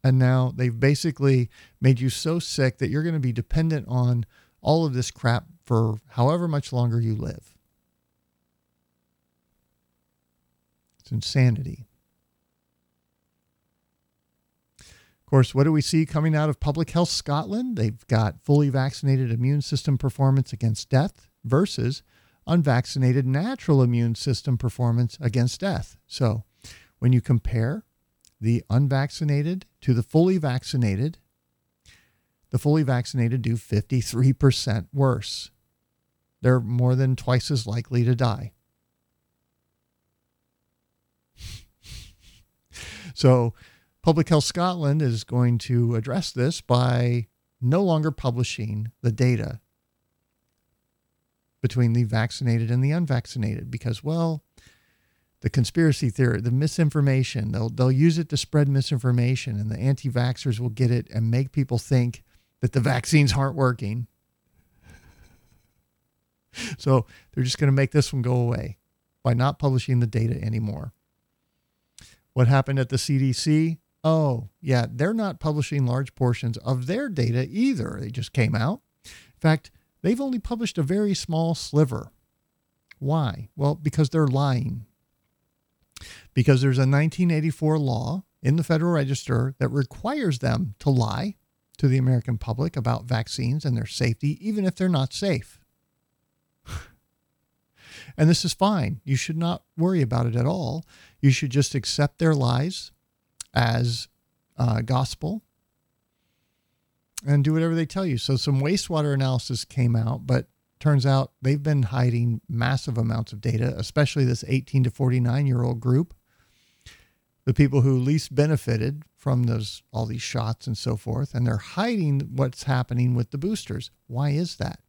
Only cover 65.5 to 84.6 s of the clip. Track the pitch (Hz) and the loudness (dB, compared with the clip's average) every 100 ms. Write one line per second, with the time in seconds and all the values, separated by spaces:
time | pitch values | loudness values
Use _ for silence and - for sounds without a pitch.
65.5 | _ _ _ _ _ _ _ _ _ _ | _ _ _ _ _ _ _ _ _ _
66.5 | - 233 - - 131 - - _ - 127 | -14 -12 -6 2 2 2 -14 _ -4 -2
67.5 | - 147 135 135 151 135 139 120 123 120 | 0 2 2 2 2 0 -2 -2 0 0
68.5 | 110 - 101 _ _ _ _ - 120 131 | -2 -6 -12 _ _ _ _ 0 2 0
69.5 | 151 143 127 - 127 120 110 113 123 110 | 0 0 0 2 0 2 0 -2 -2 -4
70.5 | 110 107 101 120 _ _ _ _ _ _ | -4 -4 -6 -10 _ _ _ _ _ _
71.5 | _ _ _ _ - - _ _ - 123 | _ _ _ _ -20 -20 _ _ 2 6
72.5 | 135 131 135 127 135 - 139 135 123 - | 6 4 0 0 -2 0 0 2 0 2
73.5 | 151 160 165 _ _ 156 160 147 117 107 | 2 2 -2 _ _ 0 2 2 -2 -6
74.5 | _ 156 123 117 120 160 226 202 - 160 | _ 0 0 0 -2 -2 0 -4 -4 -4
75.5 | 151 143 147 127 123 135 - 127 117 117 | -2 -2 0 0 -2 -4 -2 0 0 -4
76.5 | 110 - 127 123 202 285 165 117 117 131 | -6 -4 -4 -2 -4 -4 -2 0 0 -2
77.5 | 185 262 220 - - 110 120 110 - 202 | 0 0 0 -4 -6 -10 -8 -6 0 0
78.5 | 113 117 220 _ _ - - - _ 160 | 0 -2 -4 _ _ -20 -20 -20 _ 0
79.5 | 156 - _ _ _ 165 240 277 247 - | 0 -4 _ _ _ -2 -2 -2 -4 -6
80.5 | 233 226 - 139 190 208 190 - 165 165 | -6 -4 -2 -2 0 0 -2 -2 -2 -2
81.5 | 165 - 147 151 117 - _ _ _ _ | -2 0 2 2 0 -10 _ _ _ _
82.5 | _ _ _ _ - 139 160 131 - 107 | _ _ _ _ -8 -2 0 0 -4 -12
83.5 | - 143 147 147 - 147 160 147 131 143 | -4 -2 0 -4 0 0 2 2 2 0
84.5 | 123 | 0